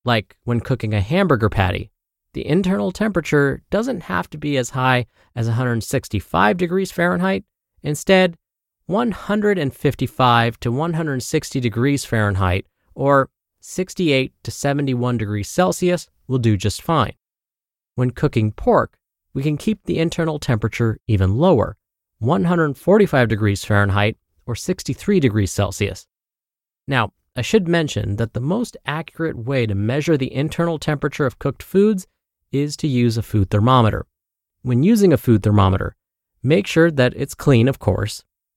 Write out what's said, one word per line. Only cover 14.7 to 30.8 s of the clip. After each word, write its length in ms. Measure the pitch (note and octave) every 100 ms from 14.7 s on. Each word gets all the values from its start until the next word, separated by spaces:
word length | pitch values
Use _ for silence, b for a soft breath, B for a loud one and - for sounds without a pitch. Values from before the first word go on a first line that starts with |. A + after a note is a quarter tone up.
| C#3+ C#3 B2 B2 A#2+
degrees 320 | G#2 G#2 G2+
Celsius 600 | - F3+ - F3+ F3 - _ -
will 120 | C3
do 180 | A2+ G2+
just 260 | G2+ -
fine. 320 | - D#3+ A2+ - _ _ _ _ _ _ _
When 160 | - B2+
cooking 400 | - D3+ A#2+ G#2+
pork, 480 | - - G#3 A2+ _ _ _ _
we 100 | C#3+
can 140 | C#3+ D3
keep 280 | - G#3+
the 140 | - E3
internal 400 | E3 - E3 D3+
temperature 600 | - A2+ A2+ - A#2 A2+ -
even 320 | G#2 F#2+ G#2+
lower, 380 | F3+ C3+ F#2 - _ _ _ -
one 260 | A2 F#3
hundred 320 | F3 F3 D#3 C3+
forty-five 520 | - G#3+ G3+ C#3 A2+
degrees 360 | G#2+ G#2+ G2+
Fahrenheit 540 | - G2+ G2+ G2+ G#2 - _ _
or 100 | -
sixty-three 640 | A2+ - F#3 - B2 - G3
degrees 320 | C3+ G#2+ G2
Celsius. 560 | - G2 - G2+ - - _ _ _ _ _ _ _ -
Now, 260 | C3+ A2 - _ -
I 60 |
should 240 | A2+ A3 E3+
mention 500 | E3+ D3+ - G#2 G2+
that 180 | A2+
the 60 | B2+
most 360 | C3 G#3 A#3 -
accurate 540 | - D3+ D#3 - D#3+ -
way 280 | A#2 C3+ A2
to 80 |
measure 420 | G2 G#2+ C#3 D3+ D3
the 160 | C3
internal 460 | C3 D3+ - E3+
temperature 480 | D#3+